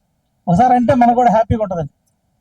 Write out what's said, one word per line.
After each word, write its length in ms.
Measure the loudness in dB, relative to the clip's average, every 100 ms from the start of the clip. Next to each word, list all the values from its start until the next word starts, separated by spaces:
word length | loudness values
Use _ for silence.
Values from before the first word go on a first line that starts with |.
| _ _ _ _ -4
ఒకసారి 260 | 0 2
అంటే 200 | 2 0
మనకు 220 | 2 2 2
కూడా 160 | 2
హ్యాపీగా 320 | 0 0 -4
ఉంటుందండి, 280 | -6 -8 -10 _ _ _ _ _